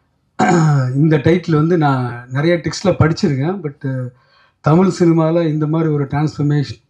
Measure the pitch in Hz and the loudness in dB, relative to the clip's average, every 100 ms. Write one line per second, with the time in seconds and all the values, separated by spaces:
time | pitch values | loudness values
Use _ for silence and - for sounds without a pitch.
0 | _ _ _ - 185 175 156 139 127 139 | _ _ _ -4 0 2 2 2 0 0
1 | 160 156 160 175 165 151 165 175 147 131 | 2 2 2 2 2 0 2 2 2 0
2 | 123 120 127 135 165 170 160 - 185 - | -4 -8 -8 -2 0 0 -2 -4 0 2
3 | 156 160 180 131 156 196 151 - 135 131 | 0 0 -2 0 -2 -4 -8 -8 -8 -6
4 | 123 - _ _ _ _ 147 170 190 - | -8 -14 _ _ _ _ 2 4 2 2
5 | 170 165 160 170 160 151 151 160 160 143 | 2 2 2 0 0 -2 -2 -2 0 -2
6 | 131 143 151 - 147 147 127 - | -2 -2 -2 -2 -2 0 -2 -8